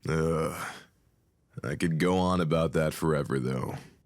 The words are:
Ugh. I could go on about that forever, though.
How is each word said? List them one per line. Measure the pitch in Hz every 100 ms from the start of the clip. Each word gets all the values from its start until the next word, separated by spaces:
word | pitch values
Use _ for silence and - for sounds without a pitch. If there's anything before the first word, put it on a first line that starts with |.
| -
Ugh. | 80 80 80 78 - - - - _ _ _ _ _ _ -
I | - 76
could | 87 80
go | 87 92
on | 90 92
about | 82 80 80
that | - 80
forever, | 76 80 78 69 67
though. | 64 64 - - - -